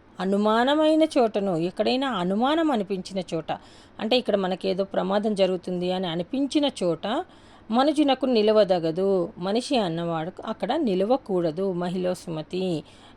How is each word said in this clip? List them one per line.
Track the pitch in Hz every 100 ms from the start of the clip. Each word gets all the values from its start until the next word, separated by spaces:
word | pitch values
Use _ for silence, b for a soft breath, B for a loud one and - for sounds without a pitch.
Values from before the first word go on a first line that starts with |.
| - -
అనుమానమైన | 185 196 214 220 254 302 311 311
చోటను, | 311 294 226 214 196 160
ఎక్కడైనా | 175 - 214 254 269
అనుమానం | 208 180 202 254 320 320
అనిపించిన | 233 190 190 - 190 180
చోట, | 160 - 151 B B B -
అంటే | 214 247
ఇక్కడ | 220 202
మనకేదో | 185 185 190 185
ప్రమాదం | 196 190 185 202 220 196
జరుగుతుంది | 185 185 185 180 180
అని | 185 185
అనిపించిన | 165 175 262 285 311 285 -
చోట, | 180 156 196 277 370 B B B -
మనుజునకు | 226 285 294 285 262 254
నిలవదగదు, | 233 214 214 190 180 160 160 196 190 170 -
మనిషి | 180 220 - 262
అన్నవాడు | 185 165 170 165 165 - 220
అక్కడ | 214 196 302
నిలవకూడదు. | 254 185 202 269 - 180 170 151 196
మహిళ | 175 180 185 180
సుమతి, | 180 - 160 151 180 185 156 B B B